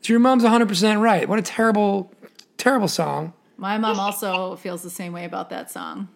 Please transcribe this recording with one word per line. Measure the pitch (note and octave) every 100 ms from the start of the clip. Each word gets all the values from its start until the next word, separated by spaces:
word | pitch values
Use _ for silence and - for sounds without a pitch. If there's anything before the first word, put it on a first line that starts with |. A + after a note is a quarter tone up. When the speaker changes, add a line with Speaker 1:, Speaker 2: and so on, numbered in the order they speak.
Speaker 1:
So | -
your | A#3
mom's | B3 C4
a | A3+
hundred | A#3 A3+
percent | F#3 G#3+ G#3+
right. | A3+ F#3+ -
What | G#3+
a |
terrible, | E3+ - A3+ G#3 G#3 G3 F#3 _ - - _ -
terrible | B3 C4 G3
song. | - D#3 C#3+ D#3+ - _ -
Speaker 2:
My | F#3+ G#3+
mom | A3 G3+
also | G3+ G3+ G3+ F#3 F#3 F3+
feels | F#3+ F3
the | F3
same | - F3+
way | E3+
about | F3 F#3+ F#3
that | F#3 -
song. | - - F3+ G3